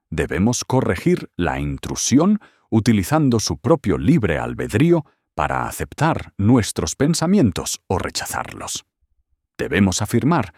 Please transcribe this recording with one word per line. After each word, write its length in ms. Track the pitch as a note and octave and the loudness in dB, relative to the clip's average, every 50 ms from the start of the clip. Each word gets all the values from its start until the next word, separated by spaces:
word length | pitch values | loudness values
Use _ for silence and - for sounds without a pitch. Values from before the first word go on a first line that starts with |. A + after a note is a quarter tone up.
| _ _ | _ _
debemos 560 | D#2+ D#2 D2+ - - D#2+ G2 A#2 B2 - - | -4 -4 -4 -2 0 0 2 2 0 -2 -4
corregir 640 | - - C3 A#2 G#2+ F#2+ - - E3+ F3+ - - - _ | -2 -2 0 0 0 -4 0 0 0 0 0 -2 -12 _
la 260 | - F2 D2+ C2 C2+ | -2 -2 -2 -2 -2
intrusión 800 | C#2+ C#2+ C#2+ - - - C2+ - - - A2+ C#3 E3 G3+ G#3+ G3+ - _ _ _ _ _ | -4 -6 -6 -8 -8 -10 -6 -6 -2 2 4 4 4 4 2 0 -2 _ _ _ _ _
utilizando 720 | A2 A2+ G#2 A#2+ A2+ G2+ F2+ - D3 D#3+ D3+ C3 A#2 A2 | -2 2 2 4 2 2 2 0 0 2 2 2 2 0
su 160 | - - D#2 | 0 -2 -6
propio 400 | C#2+ - B2+ E3 D3+ - G2 D#2+ | -4 2 0 0 2 2 -2 -2
libre 420 | C2 C#2 A#2 E3+ D3 G#2 E2+ D#2 B1+ | 2 2 2 2 4 2 0 -2 -2
albedrío 680 | A#1+ A#1+ B1 A#2 B2+ B2 - - D#3 E3+ E3+ D#3+ - _ _ _ _ _ _ | -4 -6 -6 -6 -6 -2 0 2 4 4 4 2 0 _ _ _ _ _ _
para 320 | - D2+ - C2 B1+ B1 | -4 -2 -2 -2 -4 -4
aceptar 680 | A1+ - - D#2 - - - D3 D#3+ C3+ - - - _ | -6 -8 -10 -10 -10 -4 -2 -2 0 0 -2 -6 -12 _
nuestros 580 | - G2 G#2+ C3 B2 F#2+ - - - E2 E2+ - | 0 4 4 4 4 2 0 -4 -4 -6 -6 -2
pensamientos 880 | - C3 D#3 E3 - D#3+ F3 G3 G#3 D3+ G2 D#2 D#2 C2+ - - - _ | 0 0 0 0 0 0 2 4 4 4 2 2 -2 -6 -6 -8 -10 _
o 120 | _ F#2+ E2+ | _ -4 -2
rechazarlos. 880 | - D2 - - - - - B1+ - - - - - - - - - _ _ _ _ _ _ _ _ _ _ _ _ _ _ | -2 -6 -8 -8 -8 -6 -6 -6 -6 -8 -12 -14 -12 -10 -12 -12 -14 _ _ _ _ _ _ _ _ _ _ _ _ _ _
Debemos 460 | - A#2 B2 C#3 G2 G2+ F#2+ F2+ - | -8 -6 -2 2 2 2 2 2 -2
afirmar 500 | G#2+ - - A#2 A2 C#3+ F3 D3+ G2+ - _ | -4 0 0 0 2 2 2 0 0 -4 _